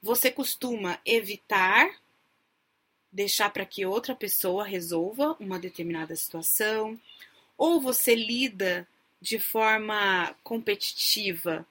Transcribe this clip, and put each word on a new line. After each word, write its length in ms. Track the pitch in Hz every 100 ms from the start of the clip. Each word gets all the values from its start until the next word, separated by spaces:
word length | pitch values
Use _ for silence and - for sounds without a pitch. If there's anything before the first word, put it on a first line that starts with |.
Você 280 | - 240 254
costuma 680 | 262 262 - 254 233 190 175
evitar 840 | - 226 202 208 _ 202 185 214 330 - _ _ _ _ _ _ _ _ _ _ _
deixar 380 | 190 202 - 208
pra 140 | -
que 200 | 190 - 190
outra 280 | 202 233
pessoa 500 | 254 208 - 190 185
resolva 720 | 202 190 170 170 175 233 294 320
uma 180 | 196 185
determinada 560 | 180 - 170 165 160 165
situação? 840 | - 165 165 - 214 220 220 226 _ - - _ _ _
Ou 240 | 311 339
você 340 | 262 247 -
lida 720 | 226 220 233 262 190 190 180 175 _ _ _
de 180 | - 226
forma 960 | - 226 220 220 214 214 202 185 170 -
competitiva 1200 | - 233 226 202 - - - - 202 165 175 160 -